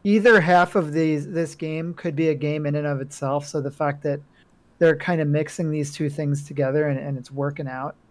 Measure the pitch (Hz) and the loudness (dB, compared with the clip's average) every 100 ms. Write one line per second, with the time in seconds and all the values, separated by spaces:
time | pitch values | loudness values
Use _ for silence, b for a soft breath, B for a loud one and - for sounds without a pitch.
0 | 202 214 233 214 165 180 175 202 151 156 | 2 4 8 6 6 4 4 2 0 0
1 | 160 151 147 160 156 - 156 156 170 170 | 2 0 -2 -4 -4 -6 -8 -6 -8 -6
2 | 170 147 160 143 147 151 147 147 147 135 | -4 0 0 0 -2 -2 -2 -2 -2 -4
3 | 139 - 135 143 143 156 139 - 147 143 | -6 -6 -4 -2 -4 -6 -6 -2 -4 -2
4 | 147 143 - b b _ _ - 165 156 | -4 -6 -10 b b _ _ 4 4 4
5 | - 165 147 147 151 - 160 151 143 - | 0 0 2 0 -2 -4 -4 -2 -4 -4
6 | 151 143 147 143 147 143 135 151 151 135 | -4 -2 -2 -4 -4 -2 0 0 0 -2
7 | 143 131 - 139 143 143 135 131 143 - | -4 -8 -8 -6 -4 -6 -8 -8 -10 -12
8 | _ | _